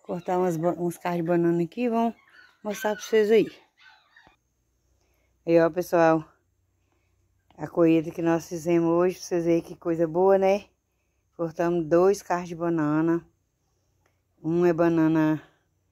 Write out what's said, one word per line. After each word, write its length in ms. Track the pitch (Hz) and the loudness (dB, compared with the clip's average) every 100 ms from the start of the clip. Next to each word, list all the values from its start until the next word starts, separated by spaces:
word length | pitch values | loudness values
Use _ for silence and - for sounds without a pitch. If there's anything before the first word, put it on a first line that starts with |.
cortar 380 | - 180 190 180 | -12 -10 -4 -2
umas 180 | 185 160 | -2 -2
ba-, 140 | 175 | -2
uns 260 | 165 175 - | -2 -6 -6
cachos 200 | 180 175 | -6 -4
de 60 | |
banana 380 | 165 175 170 170 | 0 0 2 0
aqui 200 | 165 233 | -2 -4
e 60 | 247 | -2
vamos 260 | 226 233 - _ - - _ | -2 -2 -6 _ -20 -20 _
mostrar 320 | 208 196 214 208 | -10 -6 -6 -6
pra 80 | |
vocês 260 | - 220 208 | -2 0 4
aí. 220 | 220 - - _ _ - _ _ _ _ _ _ _ _ _ _ _ _ _ _ _ 170 | 2 2 -4 _ _ -20 _ _ _ _ _ _ _ _ _ _ _ _ _ _ _ 0
Aí, 160 | 165 | 2
ó, 80 | 165 | 2
pessoal. 560 | 175 175 175 165 160 - _ _ _ _ _ _ _ _ _ _ _ _ - | -2 -2 2 4 2 -2 _ _ _ _ _ _ _ _ _ _ _ _ -14
A 120 | 151 | -6
colheita 420 | - 165 165 160 | 2 4 4 0
que 140 | 175 | -4
nós 260 | 165 165 - | -2 -2 -4
fizemos 400 | 170 160 170 165 | -8 -2 0 2
hoje, 280 | 170 185 180 | 2 0 -2
pra 60 | |
vocês 220 | - 175 170 | -6 -2 0
verem 160 | 170 | 0
que 140 | 170 165 | -2 -10
coisa 320 | 175 165 165 | -6 -2 -2
boa, 320 | 170 190 196 | 2 2 4
né? 260 | 190 202 - _ _ _ _ _ _ - | 2 0 -4 _ _ _ _ _ _ -10
Cortamos 480 | 165 156 170 175 151 | -8 -4 -2 -2 0
dois 360 | 170 190 202 | 2 4 0
cachos 260 | - 175 175 | -4 -6 -6
de 80 | 165 | -6
banana. 680 | 170 165 147 156 165 170 165 _ _ _ _ _ _ _ _ _ _ _ | -4 -2 0 0 0 -2 -6 _ _ _ _ _ _ _ _ _ _ _
Um 240 | 156 170 175 | -4 0 2
é 60 | |
banana 720 | 160 170 165 160 160 156 156 - _ _ _ _ | 2 2 2 2 2 0 -2 -8 _ _ _ _